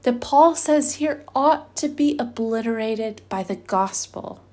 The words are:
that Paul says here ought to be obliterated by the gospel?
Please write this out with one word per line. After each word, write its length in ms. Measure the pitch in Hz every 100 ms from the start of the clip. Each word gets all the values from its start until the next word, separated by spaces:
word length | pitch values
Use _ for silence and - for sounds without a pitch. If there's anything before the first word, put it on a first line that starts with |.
that 220 | - 240
Paul 320 | - 285 330
says 400 | 320 - 302 294
here 300 | - 302 - -
ought 420 | 262 285 294 - -
to 120 | 294
be 280 | - 294 294
obliterated 1000 | 240 - 226 226 226 226 220 220 220 214 -
by 140 | 190
the 140 | 185 185
gospel? 840 | - 190 190 - - - - - _